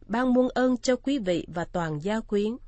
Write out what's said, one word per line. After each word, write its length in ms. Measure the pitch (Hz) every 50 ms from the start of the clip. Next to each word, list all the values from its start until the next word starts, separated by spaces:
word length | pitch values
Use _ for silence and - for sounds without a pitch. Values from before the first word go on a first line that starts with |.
| -
ban 260 | - 202 240 262 254 247
muôn 160 | 254 254 254
ơn 280 | - 247 254 254 254
cho 180 | 233 - 262 254
quý 240 | 254 - 269 285 277
vị 280 | 202 180 175 160 - - 160
và 120 | 175 165
toàn 340 | - - 180 170 160 151 147
gia 200 | 156 196 214 220
quyến. 380 | 214 - 208 202 208 214 240 269 -